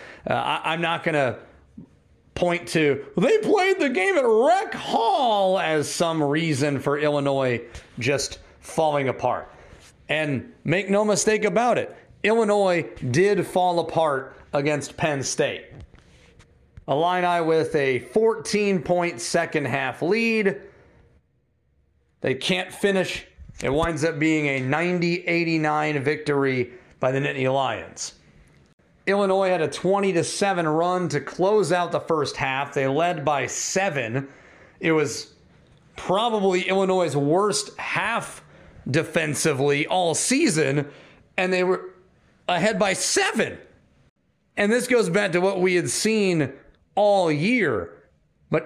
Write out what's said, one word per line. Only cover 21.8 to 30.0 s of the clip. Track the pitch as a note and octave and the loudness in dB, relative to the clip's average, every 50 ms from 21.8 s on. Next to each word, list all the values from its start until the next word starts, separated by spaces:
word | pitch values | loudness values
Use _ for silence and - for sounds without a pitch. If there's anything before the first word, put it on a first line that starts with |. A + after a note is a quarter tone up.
| _ _ _ _ _ _ _ _ - | _ _ _ _ _ _ _ _ -4
They | C3 C3 | -4 -2
can't | C3 - - F#3 F3+ F#3 - - | -2 -2 -2 -2 -2 -4 -6 -6
finish. | - - G3+ G3 F#3+ F3 - - - - - _ - - - - - - | -2 0 2 2 2 0 -2 -4 -10 -12 -16 _ -20 -20 -20 -12 -6 -4
It | B2+ | -2
winds | C3+ D3+ E3 E3+ E3 C#3+ C#3 | 0 0 0 0 0 0 -2
up | E3 D#3 D3 | -2 0 0
being | D#3 D#3+ D#3 D#3 D3+ | 2 2 2 2 0
a | C#3+ C#3 C3+ | 0 -2 -2
ninety | B2+ B2+ C#3 D#3 E3+ F3 F3+ F3+ E3+ F3 E3+ E3+ - | -2 -2 0 0 0 0 0 0 0 0 -2 -2 -2
eighty-nine | F3 E3+ E3+ E3+ E3 E3 D#3+ D#3 D3+ D3+ D3+ D3+ D3+ D3+ C#3+ B2+ | -2 -2 0 0 0 0 0 0 0 0 0 0 0 -2 0 0
victory | C#3+ D3+ C#3+ D3+ D3 C#3+ C#3 C#3 C3+ C3 B2+ A#2+ - - - - - - _ | 0 -2 -2 -2 -2 0 2 2 2 2 0 -2 -4 -6 -14 -20 -20 -8 _
by | - C3 C3+ | -2 0 0
the | C3+ | 0
Nittany | C#3+ C#3+ C#3+ C#3 C3 C3 C3 | -2 -2 -2 -2 -2 0 0
Lions. | C#3 C3+ B2 A2 F#2+ E2 - - - - - - - _ - - - - _ _ _ _ _ _ _ _ _ _ _ _ | 0 0 -2 -4 -6 -10 -12 -12 -12 -12 -12 -12 -16 _ -20 -20 -20 -20 _ _ _ _ _ _ _ _ _ _ _ _
Illinois | - G3 G3+ G3+ F#3+ F#3 G3 G3 F#3 | 0 0 2 2 2 2 2 2 2
had | F#3 F3 | 2 0
a | D#3 D3 | 0 -2
twenty | - - - F3+ G3 G3+ | -2 -2 0 0 2 2